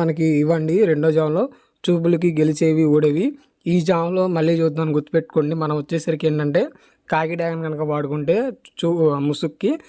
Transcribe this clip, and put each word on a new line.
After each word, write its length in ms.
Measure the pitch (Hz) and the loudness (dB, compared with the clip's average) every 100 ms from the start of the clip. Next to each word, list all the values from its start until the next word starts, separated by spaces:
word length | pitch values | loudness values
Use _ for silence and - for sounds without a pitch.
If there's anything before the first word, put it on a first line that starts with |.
మనకి 240 | 165 156 160 147 | 0 0 0 2
ఇవ్వండి 340 | 151 165 156 185 190 | 2 0 0 2 2
రెండో 180 | 147 160 156 | 2 2 2
జాములో 260 | 156 165 269 - _ _ - | 0 0 -2 -6 _ _ -2
చూపులకి 420 | 175 165 170 175 156 | 0 2 2 2 2
గెలిచేవి 460 | 156 151 160 160 156 | 0 2 2 4 4
ఓడేవి. 300 | 151 151 151 262 - _ _ 170 | 4 2 2 -2 -4 _ _ -2
ఈ 20 | 175 165 | 0 2
జాములో 340 | 170 170 185 185 165 | 0 0 0 0 0
మళ్ళీ 160 | 160 165 | 0 2
చూద్దాం, 280 | 160 151 160 | 0 0 -2
గుర్తుపెట్టుకోండి. 600 | 151 151 165 160 160 147 160 | -2 0 -2 0 -2 0 -2
మనం 120 | 151 151 | -2 -4
వచ్చేసరికి 460 | 147 165 170 156 156 | -4 -4 -4 -2 -2
ఏంటంటే 340 | 151 147 160 302 - _ _ - | 0 0 0 -2 -6 _ _ -4
కాకి 220 | 160 160 170 | -2 -2 -4
డ్యాగన్ 220 | 170 165 160 | -4 -4 -6
కనుక 160 | 151 151 | -4 -4
వాడుకుంటే 460 | 147 143 151 147 202 269 - - - | -4 -4 -4 0 0 -2 -8 -16 -6
చూ-, 140 | 170 170 156 143 147 | -2 2 2 2 -2
ముసుక్కి 440 | 147 160 - 202 311 | -2 -6 -4 -4 -4